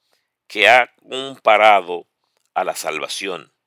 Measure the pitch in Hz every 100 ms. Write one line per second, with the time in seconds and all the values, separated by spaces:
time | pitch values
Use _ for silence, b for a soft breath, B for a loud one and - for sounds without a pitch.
0 | _ _ _ _ _ 107 104 127 120 _
1 | - 127 135 131 117 104 107 101 87 87
2 | - _ _ _ _ 87 90 80 82 78
3 | 69 - 98 87 57 _